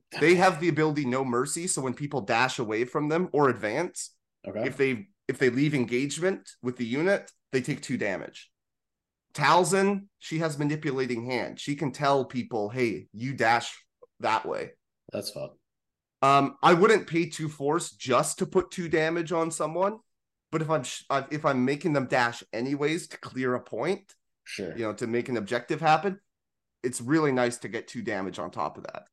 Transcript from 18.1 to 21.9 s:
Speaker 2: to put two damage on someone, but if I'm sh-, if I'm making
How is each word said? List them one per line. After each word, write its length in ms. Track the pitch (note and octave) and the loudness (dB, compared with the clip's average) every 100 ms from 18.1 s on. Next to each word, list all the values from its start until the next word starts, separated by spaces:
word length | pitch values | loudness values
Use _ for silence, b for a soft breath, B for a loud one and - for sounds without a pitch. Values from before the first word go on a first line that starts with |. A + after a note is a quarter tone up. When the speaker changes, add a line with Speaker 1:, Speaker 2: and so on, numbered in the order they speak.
| B2 D3+ - | 2 2 -2
Speaker 2:
to 60 | F#3 | 0
put 260 | F#3 F3+ | 0 0
two 160 | - E3+ | -4 0
damage 440 | D#3+ D#3+ E3+ D#3+ | 2 2 0 -2
on 200 | E3+ E3 | -2 -2
someone, 480 | D#3+ D#3 E3+ G3 A3 _ _ _ _ _ | -2 -4 0 -2 -2 _ _ _ _ _
but 100 | D#3+ | -4
if 80 | D#3 | 0
I'm 140 | D#3 | 0
sh-, 200 | B2+ - - C#3 C3 | -2 -10 -2 -2 -2
if 160 | D3+ D#3 | -2 0
I'm 200 | C3+ B2+ | 2 2
making 280 | C#3+ E3+ | 0 0